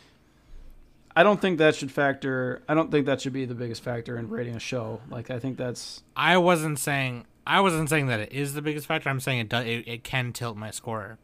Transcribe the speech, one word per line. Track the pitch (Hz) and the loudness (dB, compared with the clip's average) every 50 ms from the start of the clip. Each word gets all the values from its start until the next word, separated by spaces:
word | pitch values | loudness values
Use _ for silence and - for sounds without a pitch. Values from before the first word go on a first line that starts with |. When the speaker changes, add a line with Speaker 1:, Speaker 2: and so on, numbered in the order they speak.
| - _ _ _ _ _ _ _ _ - - - - - - - - - _ _ _ - - | -20 _ _ _ _ _ _ _ _ -20 -20 -18 -18 -18 -20 -20 -20 -20 _ _ _ 2 4
Speaker 1:
I | 160 | 6
don't | 175 208 202 - | 8 8 6 4
think | - 190 180 151 | 4 2 4 6
that | 160 156 151 | 6 6 6
should | - 147 135 | 4 0 -4
factor, | - - 143 139 135 135 - 135 131 127 127 123 127 - - - | 0 2 2 2 2 0 -2 -2 -2 0 -2 -2 -4 -6 -2 0
I | 156 | 2
don't | 160 160 - | 2 2 4
think | - 147 135 | 2 2 2
that | 139 135 127 | 2 0 0
should | - 139 | -2 -4
be | 127 135 131 | -4 -4 -4
the | 123 123 | -6 -6
biggest | 117 123 117 113 - | -6 -6 -8 -8 -8
factor | - 127 120 117 117 - 120 | -6 -6 -6 -6 -6 -6 -8
in | 117 117 113 | -8 -6 -6
rating | 220 226 123 120 117 | -6 -6 -6 -6 -8
a | 113 | -8
show. | - - 131 123 110 110 113 107 120 143 | -6 -6 -4 -4 -4 -6 -8 -10 -12 -12
Like, | 139 120 113 - | -12 -10 -8 -8
I | 131 120 | -8 -6
think | - 135 120 | -6 -6 -6
that's | - 127 123 113 - - - - - - _ - | -4 -6 -6 -6 -8 -10 -14 -14 -16 -18 _ -2
Speaker 2:
I | - 139 160 175 185 | 2 4 6 6 6
wasn't | 170 180 180 160 156 160 151 135 | 6 6 4 4 2 0 -2 -2
saying, | - 151 143 139 131 131 123 120 113 - _ _ - | -2 -2 0 0 -2 -2 -4 -8 -12 -18 _ _ -2
I | 139 156 185 | 2 4 4
wasn't | 196 190 165 156 160 135 | 4 4 4 2 2 2
saying | 156 156 139 | 2 2 2
that | 131 120 107 | 2 0 0
it | 107 - | -2 -4
is | - 135 143 139 139 | -4 -4 -4 -4 -4
the | 147 | -4
biggest | 147 151 147 151 143 | -4 -4 -4 -4 -2
factor. | - 160 156 - 143 | -2 -2 -2 0 -2
I'm | 135 131 | -2 -2
saying | 131 143 131 120 | 0 0 0 0
it | 113 104 | 0 0
do, | 117 | -2
it, | 117 123 117 117 117 110 120 | -2 0 -2 -4 -4 -4 -8
it | 120 117 - | -10 -10 -8
can | - - 131 123 120 | -4 -2 -2 -2 -2
tilt | 110 - 123 117 107 | -4 -6 -6 -6 -6
my | 104 110 107 | -8 -10 -10
score, | - - - 120 113 110 98 107 113 - | -10 -10 -8 -6 -6 -6 -6 -8 -12 -16